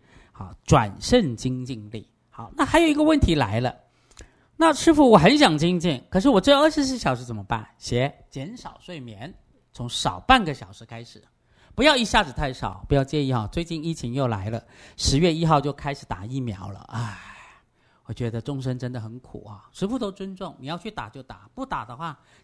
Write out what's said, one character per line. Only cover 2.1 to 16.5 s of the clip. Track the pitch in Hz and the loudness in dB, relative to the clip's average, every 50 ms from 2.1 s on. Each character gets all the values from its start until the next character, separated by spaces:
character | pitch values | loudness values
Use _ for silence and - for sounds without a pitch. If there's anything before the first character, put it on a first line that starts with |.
| _ _ _ _ | _ _ _ _
好， | _ - 113 - - | _ -18 -18 -8 -4
那 | - - | -4 -2
还 | - - 330 | 2 4 4
有 | 339 | 4
一 | 320 | 4
个 | 285 294 | 4 4
问 | 302 311 311 285 | 4 4 4 4
题 | - - 165 | 4 2 2
来 | 147 120 95 107 117 | 2 0 0 0 0
了， | 127 120 - - _ _ _ _ _ _ _ - - _ _ _ _ _ _ | -2 -2 -4 -8 _ _ _ _ _ _ _ -20 -20 _ _ _ _ _ _
那 | - 330 320 285 | 2 4 4 4
师 | - - 330 | 4 4 4
父， | 311 294 285 247 | 6 8 8 8
我 | 208 | 8
很 | 190 151 208 285 294 | 8 8 8 6 6
想 | 294 196 156 | 6 6 4
精 | 139 160 175 180 170 | 4 2 2 2 0
进， | 156 180 139 113 - _ | 0 -2 -2 -4 -4 _
可 | - 190 | -2 2
是 | 190 285 | 4 4
我 | 240 185 | 4 6
只 | - 277 | 6 6
有 | 285 277 | 6 6
二 | 302 320 | 4 4
十 | - 302 277 | 2 0 -2
四 | 262 262 233 | -2 -2 -2
小 | - 151 127 | -2 -2 -2
时 | 120 127 | -2 -6
怎 | 117 113 | -8 -10
么 | 104 | -8
办？ | 98 - 117 110 110 - _ _ | -6 -6 -6 -6 -8 -10 _ _
写 | - - 120 120 131 139 - _ _ _ | -6 -2 0 0 0 -2 -4 _ _ _
减 | - 139 - 180 170 | -14 -12 -12 -12 -14
少 | 127 - 120 - - | -16 -16 -18 -20 -20
睡 | - - 180 147 | -18 -16 -16 -14
眠， | 123 117 107 98 123 170 - - _ _ _ _ _ _ | -14 -14 -16 -16 -16 -18 -18 -20 _ _ _ _ _ _
从 | - - 120 120 | -14 -12 -10 -8
少 | - - - 131 92 90 | -6 -4 -4 -4 -4 -2
半 | - - 262 247 196 | 2 4 4 4 2
个 | 156 | 0
小 | 135 - 113 92 | -6 -8 -12 -20
时 | 104 - 113 | -20 -20 -20
开 | - 117 117 | -20 -18 -18
始， | 120 - - - _ _ _ _ _ _ _ _ _ _ _ | -18 -20 -20 -20 _ _ _ _ _ _ _ _ _ _ _
不 | - | 2
要 | 262 311 285 | 4 4 4
一 | 254 226 | 4 2
下 | - - 220 | 2 2 2
子 | 196 139 | 0 0
太 | 117 - 151 131 | -2 -6 -6 -6
少， | 131 - - 98 95 - - | -6 -6 -8 -8 -8 -8 -2
不 | - 143 | 0 2
要 | 139 | 2
介 | 135 - - 151 139 | 2 0 -2 -2 0
意 | 135 | 0
哈。 | 127 117 107 - | -2 -2 -2 -4
最 | - 170 170 | -4 -6 -6
近 | 160 165 156 | -6 -6 -6
疫 | 151 165 160 | -6 -6 -6
情 | - 135 117 | -6 -6 -6
又 | 120 143 135 120 | -4 -2 -2 -2
来 | 110 98 95 110 | -2 -4 -4 -6
了， | 117 113 - _ - - - - - - | -8 -8 -10 _ -20 -20 -20 -20 -10 -6
十 | - - 139 139 | -2 0 2 2
月 | 175 175 156 | 4 2 2
一 | 165 165 | 2 2
号 | 160 156 143 | 2 2 2
就 | 135 143 | 2 -2
开 | 135 - - 143 143 | -6 -6 -8 -8 -8
始 | - - | -8 -10
打 | - 107 92 95 | -12 -12 -12 -10
疫 | 113 131 135 | -8 -8 -6
苗 | 127 117 | -6 -6